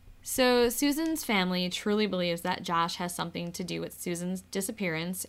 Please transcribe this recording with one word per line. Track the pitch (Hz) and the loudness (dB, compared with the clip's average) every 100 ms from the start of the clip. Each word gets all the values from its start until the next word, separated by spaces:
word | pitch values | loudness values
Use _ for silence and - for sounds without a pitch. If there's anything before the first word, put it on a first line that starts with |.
| - - | -20 -16
So | - - 247 247 240 | -4 2 6 6 6
Susan's | 233 285 285 330 311 | 4 2 2 0 0
family | - 202 180 180 180 | 0 2 2 2 0
truly | - 208 208 214 | -2 0 2 2
believes | 185 175 170 | 0 0 0
that | 180 - | -2 -4
Josh | 180 170 170 - | 0 0 0 -2
has | 175 - | -4 -4
something | 170 170 170 | -6 -6 -6
to | 175 | -6
do | 175 165 | -6 -6
with | 170 - | -6 -6
Susan's | 180 175 180 185 | -6 -4 -2 -4
disappearance, | - 196 196 220 185 160 175 185 | -4 -4 -4 -4 -2 -2 -4 -6